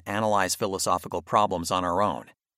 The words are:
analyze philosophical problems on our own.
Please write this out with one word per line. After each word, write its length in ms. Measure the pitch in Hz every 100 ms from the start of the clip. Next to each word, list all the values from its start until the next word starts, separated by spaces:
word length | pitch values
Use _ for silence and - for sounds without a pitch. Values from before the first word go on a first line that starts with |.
| 101
analyze 500 | 101 110 101 92 -
philosophical 680 | 101 95 110 90 - 87
problems 500 | - 113 104 90 82
on 120 | 90
our 180 | 87 87
own. 260 | 104 64 - - _